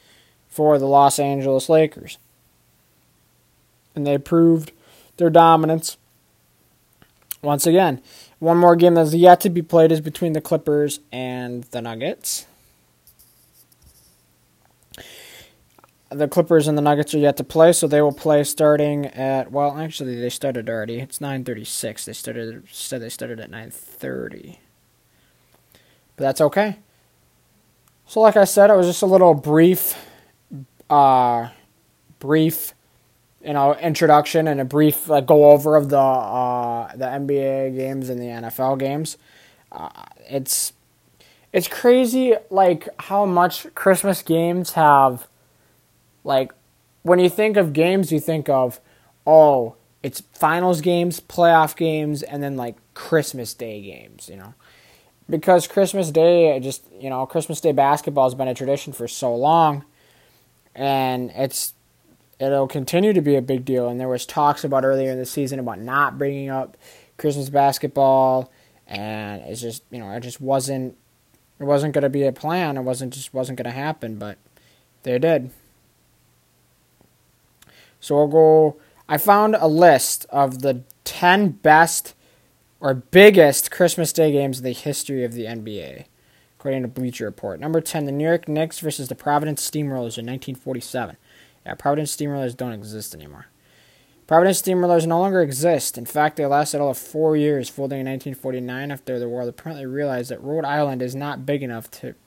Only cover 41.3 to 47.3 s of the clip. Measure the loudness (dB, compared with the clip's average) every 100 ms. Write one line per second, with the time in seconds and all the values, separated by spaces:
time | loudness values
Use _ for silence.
41.3 | _ _ -4 -4 0 4 4 2 0 2
42.3 | 0 0 2 2 2 -6 -16 -6 -2 0
43.3 | 2 0 -2 -14 -2 2 2 0 -4 -2
44.3 | 0 0 -2 -4 2 6 6 4 0 -12
45.3 | _ _ _ _ _ _ _ _ _ -2
46.3 | -2 -2 -10 _ _ _ _ 0 4 4